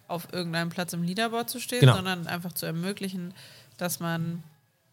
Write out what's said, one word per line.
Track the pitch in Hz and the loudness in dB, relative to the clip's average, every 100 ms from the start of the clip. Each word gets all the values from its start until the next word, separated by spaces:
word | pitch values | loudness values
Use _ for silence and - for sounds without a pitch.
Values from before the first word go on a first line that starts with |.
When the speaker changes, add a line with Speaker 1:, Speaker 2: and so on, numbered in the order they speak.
| - | -8
Speaker 1:
auf | 170 170 | -8 -6
irgendeinem | 175 170 165 170 | -6 -2 -2 -2
Platz | 170 180 | -4 -4
im | 170 | -2
Leaderboard | 170 185 226 233 233 | -2 0 0 -2 -4
zu | 247 | -6
stehen, | - 247 | -2 8
Speaker 2:
Genau. | 254 196 | 10 10
Speaker 1:
sondern | - 180 165 | 4 -4 -4
einfach | 175 175 | -6 -6
zu | - 165 | -6 -4
ermöglichen, | 165 180 202 196 185 175 - - - - - | -4 -4 -4 -4 -6 -8 -12 -20 -20 -20 -6
dass | 180 - | -4 -2
man | 170 165 165 170 - - _ _ _ | -2 -2 -2 -4 -10 -20 _ _ _